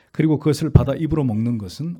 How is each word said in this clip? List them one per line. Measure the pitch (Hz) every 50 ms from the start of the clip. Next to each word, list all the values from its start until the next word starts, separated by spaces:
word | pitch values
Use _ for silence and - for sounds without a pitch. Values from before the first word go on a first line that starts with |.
| _ _
그리고 | - - 156 160 151 -
그것을 | - 156 143 - 160 147
받아 | - - 120 135 139
입으로 | - 160 139 160 160 139
먹는 | 123 104 110 113 120 120 110
것은 | 101 90 - - 147 170 175